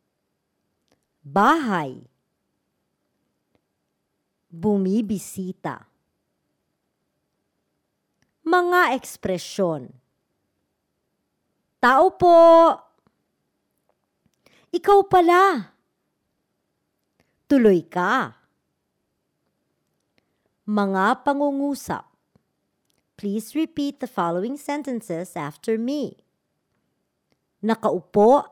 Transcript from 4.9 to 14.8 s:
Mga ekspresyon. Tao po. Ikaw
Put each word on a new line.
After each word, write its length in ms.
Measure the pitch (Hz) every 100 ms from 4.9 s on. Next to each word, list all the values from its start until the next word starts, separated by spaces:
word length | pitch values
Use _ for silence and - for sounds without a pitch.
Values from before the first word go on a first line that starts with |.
| 208 208 196 - - 185 - 160 123 _ _ _ _ _ _ _ _ _ _ _ _ _ _ _ _ _ _ _ _ _ _ _ _ _ _
Mga 480 | 320 359 349 359 311 262
ekspresyon. 880 | - - 202 175 - - 180 151 123 - _ _ _ _ _ _ _ _ _ _ _ _ _ _ _ _ _ -
Tao 320 | 240 269 370
po. 240 | - 359 339 330 330 330 - _ _ _ _ _ _ _ _ _ _ _ _ _ _ _ _ _ _ -
Ikaw 320 | 349